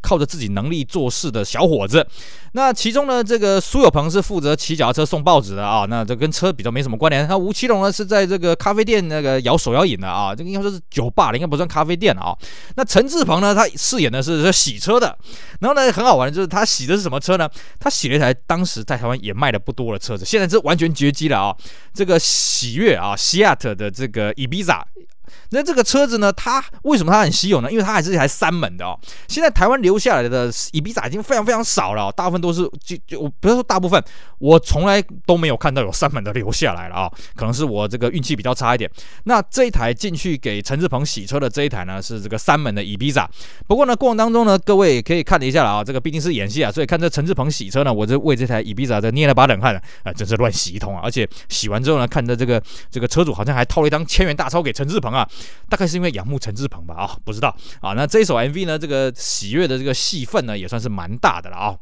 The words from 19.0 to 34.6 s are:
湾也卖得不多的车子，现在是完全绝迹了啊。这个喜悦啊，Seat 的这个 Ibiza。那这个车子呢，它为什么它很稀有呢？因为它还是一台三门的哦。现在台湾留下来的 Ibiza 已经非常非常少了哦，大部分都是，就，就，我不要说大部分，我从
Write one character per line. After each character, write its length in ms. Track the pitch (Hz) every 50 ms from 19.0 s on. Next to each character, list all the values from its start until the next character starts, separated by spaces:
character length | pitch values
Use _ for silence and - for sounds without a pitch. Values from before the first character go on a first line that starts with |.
| 120
湾 100 | 117 123 131 -
也 100 | - 95
卖 180 | 110 147 135
得 60 | 110
不 140 | 101 - -
多 200 | 123 - 123 117
的 60 | 104
车 180 | 98 - - 110
子， 80 | 95 95
现 160 | - 214 214
在 80 | 190
是 80 | 170 185 220
完 180 | 139 139 175
全 160 | 160 165 165 156
绝 180 | - 143 143
迹 180 | 139 - 156 151
了 100 | 131 98
啊。 160 | 98 101 92 - - - - - - -
这 140 | - - 202
个 140 | 180 180 165
喜 560 | - - - - - - - - 127 120 113
悦 200 | 151 220 214 139
啊， 200 | 87 87 101 101
Seat 580 | - - - 160 180 214 196 143 - - 117 104
的 140 | 98 104 101
这 180 | 92 113 131
个 240 | 117 101 117 104 104 -
Ibiza。 480 | - 131 120 143 196 196 170 131 82 - - - - - - - - - - - - - -
那 120 | 220 269
这 100 | 294 320
个 120 | 311 254 226
车 220 | - - 277 285
子 120 | 247 233
呢， 160 | 220 208 202 196
它 300 | - - - 247 269 254 - - -
为 160 | - 269 302
什 80 | 220 160
么 60 | 160
它 100 | 190 214
很 100 | 208 156
稀 180 | - - - 196
有 120 | 196 135
呢？ 100 | 117 139
因 60 | 208
为 60 | 226 196
它 100 | 196 214
还 80 | 196
是 100 | 151 180
一 40 | 190
台 120 | 165 135
三 240 | 143 - - - 160
门 240 | 175 170 147 98 87
的 80 | 87 87
哦。 140 | 92 87 - - - - - -
现 140 | - - 302
在 80 | 330 302
台 180 | 220 - 180
湾 120 | 214 262 269 208
留 160 | 180 196 214
下 160 | - 254 196
来 120 | 135 120
的 240 | 120 127 127 123 120
Ibiza 560 | 110 - - - - 156 147 208 233 220 -
已 40 | 123
经 100 | 147 208
非 140 | 208 - 262
常 100 | 233 214
非 80 | 233 233
常 100 | 220 226
少 300 | - - - 104 95 104
了 120 | 107 101
哦， 80 | 98 -
大 100 | - 180
部 60 | 180
分 100 | 170 180
都 100 | 170 175
是， 120 | 170 175 180 - - - -
就， 140 | - 175 165 -
就， 140 | - 170 -
我 120 | 151 143 - -
不 80 | -
要 60 | 190 240
说 80 | 247
大 180 | 240 - - 190
部 80 | 180
分， 160 | 170 190 185 - - - - - - - -
我 200 | 135 143 160
从 280 | 165